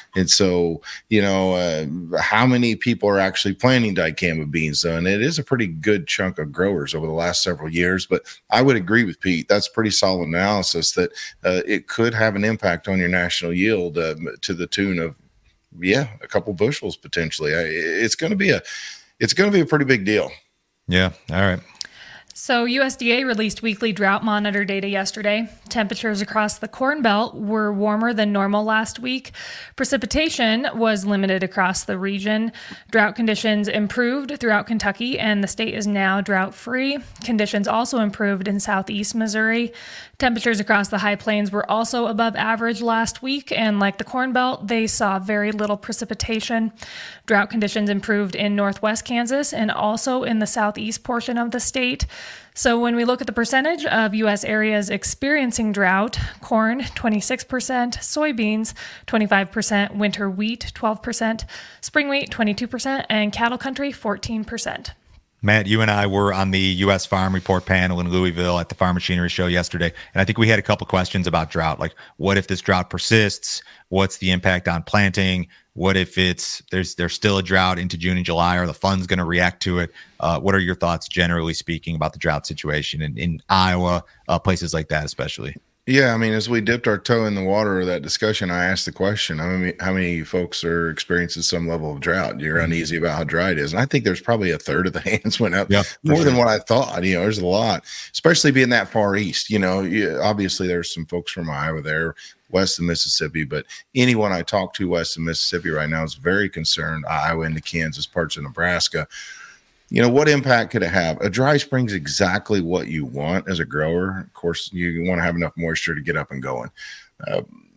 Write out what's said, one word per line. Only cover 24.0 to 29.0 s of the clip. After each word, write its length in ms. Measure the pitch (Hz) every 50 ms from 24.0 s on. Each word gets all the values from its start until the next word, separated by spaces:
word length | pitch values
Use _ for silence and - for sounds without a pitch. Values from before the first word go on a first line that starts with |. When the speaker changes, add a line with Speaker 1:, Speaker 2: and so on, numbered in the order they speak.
| 202 190 196 220 220
Speaker 3:
monitor 420 | 220 208 208 208 208 196 202 202
data 220 | 196 196 196 196
yesterday. 600 | 202 196 190 196 196 - 220 208 208 208 220 226 220 - - - -
Temperatures 500 | - 240 208 196 196 - - 220 208 196
across 380 | 202 - - 220 214 208 -
the 100 | - 220
Corn 360 | 220 - - 262 269 302 311 240
Belt 320 | 220 202 208 233 - -
were 360 | - 220 202 220 220 214 208
warmer 400 | 208 196 208 214 208 214 226 240
than 220 | 233 220 208 208 202
normal 300 | 196 196 196 202 208 214
last 340 | 220 220 220 220 - -
week. 360 | 233